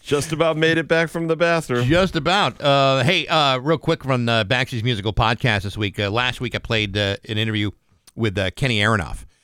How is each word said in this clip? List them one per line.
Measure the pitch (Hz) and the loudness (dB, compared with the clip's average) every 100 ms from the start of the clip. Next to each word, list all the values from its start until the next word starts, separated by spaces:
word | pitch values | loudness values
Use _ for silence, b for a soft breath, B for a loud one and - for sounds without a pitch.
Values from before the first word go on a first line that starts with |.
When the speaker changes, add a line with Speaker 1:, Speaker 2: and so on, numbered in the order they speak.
Speaker 1:
Just | - 147 139 | -2 -2 -2
about | 156 165 156 | 0 0 2
made | 160 165 | 2 2
it | 143 | 2
back | 165 165 | 0 0
from | 170 165 | -2 -2
the | 160 | 0
bathroom. | 170 165 - 123 123 | 2 0 0 0 2
Speaker 2:
Just | 165 190 | 2 2
about. | 165 147 196 165 - | 0 0 2 0 0
Uh, | 143 139 135 135 | 2 4 4 2
hey, | 127 185 151 | 2 0 0
uh, | 160 143 131 | 2 2 0
real | 135 160 | 0 0
quick | - 165 | 0 -2
from, | 127 127 117 | 0 0 2
uh, | 113 | 0
Baxi's | 101 123 127 123 | 2 0 -2 -2
musical | 117 113 101 | -2 -2 -2
podcast | 101 113 120 127 107 | 2 2 2 0 0
this | 95 107 | -2 -4
week. | 104 - | -4 -2
Uh, | 101 | -2
last | 107 123 120 | 0 -2 -2
week | 123 | -6
I | - | -6
played, | - 113 104 98 | -4 -2 -2 0
uh, | 101 101 - | -2 -2 -6
an | 107 | -4
interview | 110 107 104 - _ _ - | -2 -2 -4 -6 _ _ -20
with, | - 110 95 | -4 -2 0
uh, | 95 | -4
Kenny | - 139 110 | -2 -2 2
Aronoff, | 104 113 73 - - _ | 2 2 -2 -10 -14 _